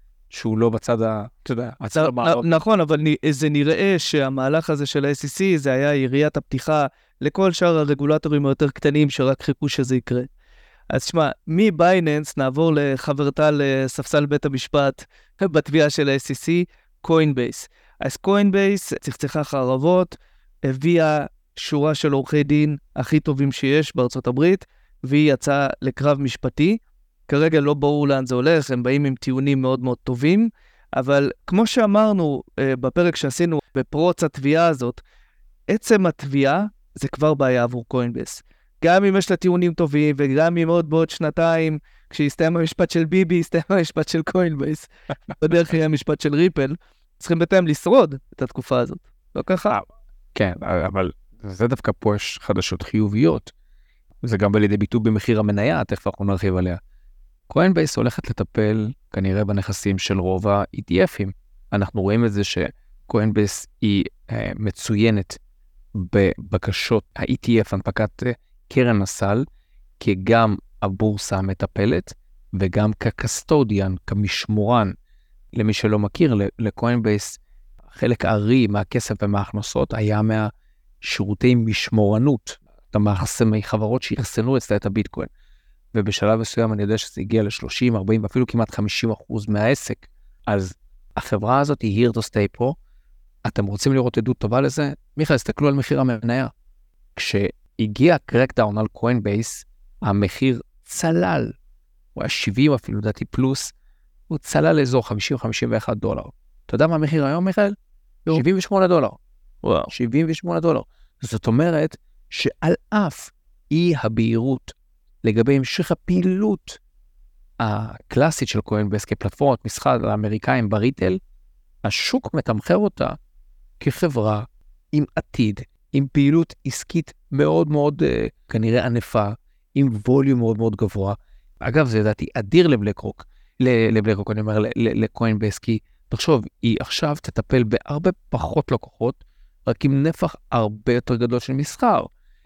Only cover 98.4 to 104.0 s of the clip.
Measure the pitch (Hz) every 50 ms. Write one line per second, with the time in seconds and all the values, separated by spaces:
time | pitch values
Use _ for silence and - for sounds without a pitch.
98.4 | 131 127 - - 113 104 104 107 107 - - - - 120 123 117 104 104 101 110
99.4 | 113 - - - - _ _ _ - - - - - 110 98 101 101 92 - -
100.4 | 135 135 123 117 - _ _ _ _ - - - - 160 165 170 180 185 165 135
101.4 | 113 110 - _ _ _ _ _ _ _ _ _ _ _ - - - - - -
102.4 | - 107 98 127 143 151 139 117 - - 107 104 104 107 - - - - - -
103.4 | 131 131 139 - - - - _ _ _ _ _